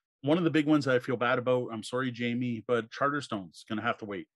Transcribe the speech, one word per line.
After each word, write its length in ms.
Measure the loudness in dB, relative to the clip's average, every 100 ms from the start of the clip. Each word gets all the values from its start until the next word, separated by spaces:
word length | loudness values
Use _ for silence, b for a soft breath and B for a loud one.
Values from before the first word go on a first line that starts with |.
| _ _
one 160 | 0 2
of 80 |
the 60 | 4
big 160 | 2 4
ones 180 | 2
that 100 | 4
I 40 | 2
feel 180 | 2 -2
bad 220 | 2 0
about, 300 | 2 0 0
I'm 100 | -6
sorry, 280 | -6 -4 -4
Jamie, 520 | -2 -4 -2 -2 -4 0
but 240 | -2 -2
Charterstone's 760 | -2 0 0 -4 -8 -8 -16 -8
gonna 120 | -4
have 140 | -2 -4
to 60 |
wait. 220 | -4 -8 -10